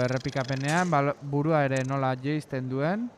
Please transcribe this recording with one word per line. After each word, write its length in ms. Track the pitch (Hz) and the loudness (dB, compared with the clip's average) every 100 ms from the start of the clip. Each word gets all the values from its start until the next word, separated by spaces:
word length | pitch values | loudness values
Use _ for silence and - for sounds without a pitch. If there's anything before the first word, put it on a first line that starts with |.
errepikapenean, 880 | 127 131 139 135 127 135 139 165 180 | 2 0 -2 -4 -2 -2 0 2 2
balo-, 260 | 151 143 139 | 2 2 -2
burua 420 | 143 143 151 160 | -4 -2 2 2
ere 180 | 139 135 131 | 4 2 0
nola 280 | 139 131 127 | 0 0 0
jeisten 520 | 135 151 - 131 127 | -2 -4 -4 -6 -4
duen. 400 | 131 147 208 240 | -2 0 -2 -4